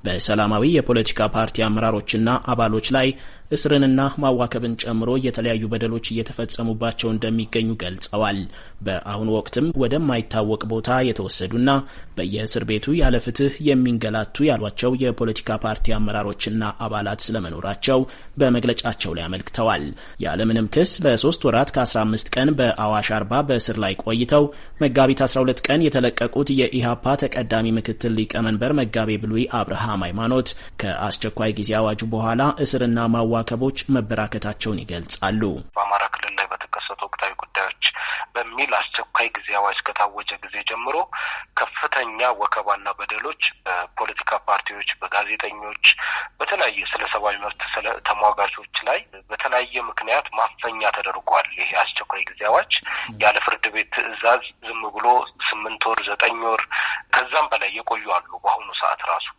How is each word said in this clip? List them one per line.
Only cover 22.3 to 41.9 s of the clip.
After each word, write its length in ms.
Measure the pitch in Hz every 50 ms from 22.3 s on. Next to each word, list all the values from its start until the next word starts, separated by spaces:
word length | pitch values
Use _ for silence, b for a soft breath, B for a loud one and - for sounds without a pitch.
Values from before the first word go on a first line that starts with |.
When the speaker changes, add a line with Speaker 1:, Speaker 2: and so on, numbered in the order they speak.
Speaker 1:
ቀን 180 | - 127 131 151 156
በአዋሽ 540 | 139 127 117 - - 107 107 107 107 104 -
አርባ 300 | 110 107 104 98 120 139 147
በእስር 340 | 139 131 117 - - 107 113
ላይ 140 | 104 95 95 -
ቆይተው 460 | - 113 113 117 123 120 147 147 147 143 147 B B B B -
መጋቢት 420 | 156 139 120 139 135 131 135 135
አስራ 160 | 139 127 - 131
ሁለት 220 | 131 127 127 - -
ቀን 200 | - 139 156 170
የተለቀቁት 680 | 147 131 135 123 120 113 - 120 120 - 131 143 -
የኢሃፓ 540 | 139 135 127 113 - 127 120 120 120 113 - 127 139 143
ተቀዳሚ 480 | - 127 - 120 120 107 110 113 113 113
ምክትል 420 | 110 113 107 - 113 - - 117 113
ሊቀመንበር 580 | 110 110 110 - - 113 110 110 101 120 131 151
መጋቤ 360 | 147 127 107 - 117 110 110 107 104
ብሉይ 260 | 113 110 110 110 120 - -
አብርሃም 500 | 113 101 - 113 95 110 110 104 98 90
ሃይማኖት 460 | 87 90 107 113 113 127 131 123 - - B B B B -
ከአስቸኳይ 760 | - 98 87 - 95 104 - - - 110 - - 110 110 101
ጊዜ 180 | 107 104 107 107
አዋጁ 260 | 110 110 107 107 98 113 113
በኋላ 200 | 113 110 113 113 113 123 135 147 143 -
እስርና 380 | 143 131 - 127 123 117 117 117 117 113
ማዋከቦች 680 | 113 117 117 113 117 113 113 - 120 113 131 135 135 - - -
መበራከታቸውን 920 | 135 127 110 104 110 107 107 104 - 107 - 104 107 - - 110 104 87
ይገልጻሉ። 600 | - - 85 85 80 80 - - 98 95 104 107 107 98 78 64 - -
Speaker 2:
በአማራ 320 | - - - - 101 101 - -
ክልል 220 | - - - - -
ላይ 120 | - 98 -
በተከሰቱ 500 | - - - - - - - - 98 - 101
ወቅታዊ 280 | 98 - - 98 95 - -
ጉዳዮች 440 | - _ _ 98 95 95 - _ - - B B B B B B B B
በሚል 400 | _ 120 117 117 117 127 143 139 120
አስቸኳይ 540 | 87 - - - - - _ _ - 117 117
ጊዜ 180 | - - - - 104
አዋጅ 260 | 101 101 101 98 -
ከታወጀ 480 | - - - - 104 101 - - - - - -
ጊዜ 160 | - - - - -
ጀምሮ 300 | - 113 110 - - 139 165 - - B B B B B B B B _
ከፍተኛ 640 | - 120 - - - - 147